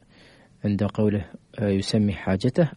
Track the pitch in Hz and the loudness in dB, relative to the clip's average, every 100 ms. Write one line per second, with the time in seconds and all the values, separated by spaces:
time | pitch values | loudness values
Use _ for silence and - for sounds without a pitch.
0 | _ - - - _ _ 104 101 101 - | _ -20 -20 -20 _ _ -4 0 -2 0
1 | 107 104 95 - _ - 104 98 95 113 | 0 0 -6 -16 _ -4 0 0 0 2
2 | 104 87 - 95 127 180 165 | 2 0 -2 0 0 2 0